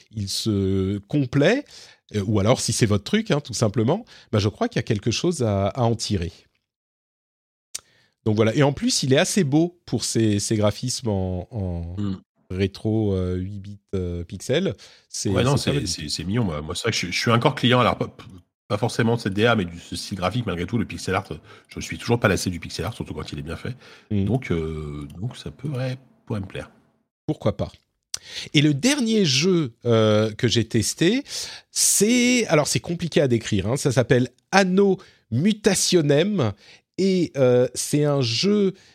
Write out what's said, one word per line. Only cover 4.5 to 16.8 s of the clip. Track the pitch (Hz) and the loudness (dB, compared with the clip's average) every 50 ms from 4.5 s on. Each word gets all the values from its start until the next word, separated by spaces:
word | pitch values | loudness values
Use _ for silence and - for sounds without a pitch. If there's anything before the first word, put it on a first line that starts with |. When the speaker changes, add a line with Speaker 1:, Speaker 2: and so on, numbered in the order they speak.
| - - 233 240 | 0 -2 -4 -2
Speaker 1:
qu'il | - 156 | -2 -4
y | |
a | |
quelque | - - 117 98 - 120 | -2 -2 -4 -2 0 -2
chose | 107 - - 175 175 147 120 | -2 0 0 -2 0 0 0
à, | 107 101 98 98 98 | 0 2 2 0 0
à | - 131 | 0 0
en | 120 113 117 | 0 0 0
tirer. | 113 - - 107 90 85 90 - - _ _ _ _ _ _ _ _ _ _ _ _ _ _ _ _ _ _ _ _ _ _ _ _ _ _ - - - _ _ _ _ _ _ _ _ | -2 -2 -4 -2 -2 -4 -6 -8 -12 _ _ _ _ _ _ _ _ _ _ _ _ _ _ _ _ _ _ _ _ _ _ _ _ _ _ -16 -16 -16 _ _ _ _ _ _ _ _
Donc | 113 107 | 0 2
voilà. | 107 107 110 113 | 2 2 2 4
Et | 147 | 4
en | 139 143 | 2 2
plus, | 139 - 233 254 - - | 2 0 -2 -2 -2 0
il | - 131 | 2 2
est | 131 151 | 4 4
assez | 190 - - 208 175 | 4 2 2 0 2
beau | 131 139 156 170 175 - _ _ | 2 2 2 2 2 -2 _ _
pour | - 123 107 | -6 -4 -4
ses, | - - - 117 113 107 104 101 | -4 -2 0 2 2 2 2 0
ses | - - 113 | 0 0 0
graphismes | 104 104 104 - - 127 127 - - - 110 | 2 2 0 0 -2 -6 -6 -6 -6 -4 -2
en, | 101 95 92 92 92 90 - - | -2 -2 -2 -2 -4 -6 -8 -8
en | 127 107 95 90 87 85 85 85 87 101 | -8 -6 -4 -4 -4 -6 -8 -8 -6 -6
Speaker 2:
Hmm. | 101 98 95 - - _ _ _ _ _ | -4 -4 -6 -8 -10 _ _ _ _ _
Speaker 1:
rétro, | 92 92 98 95 - - - 110 107 113 107 101 | -2 -2 -2 -2 -2 -4 -2 -2 0 0 0 0
euh, | 95 92 92 90 90 | 0 0 0 -2 -2
huit | 90 92 98 104 101 | -4 -6 -6 -10 -12
bits, | 95 101 104 101 _ _ - | -14 -14 -16 -18 _ _ -6
euh, | 95 90 87 87 85 85 | -4 -4 -4 -6 -6 -8
pixels. | - 101 92 - - 131 170 190 165 101 - - - - _ _ _ | -10 -12 -12 -6 -2 -2 -2 -2 -2 -4 -8 -14 -20 -20 _ _ _
C'est, | - - - 104 | -12 -6 -4 0
Speaker 2:
Ouais, | 95 117 120 | 0 2 2
non, | 135 143 123 | 2 2 2
Speaker 1:
c'est | - 131 | 0 0
pas | |
Speaker 2:
c'est, | 139 | -2
Speaker 1:
mal | 143 - | -2 -2
du | |
Speaker 2:
c'est, | 92 85 82 78 | -4 -6 -6 -6
Speaker 1:
tout. | 71 | -8
Speaker 2:
c'est | - - 80 | -8 -6 -4
mignon. | 90 104 123 113 | -2 -2 0 -2
Moi, | 90 78 73 | -2 -4 -6
moi, | 78 78 - | -8 -8 -8
c'est | - | -6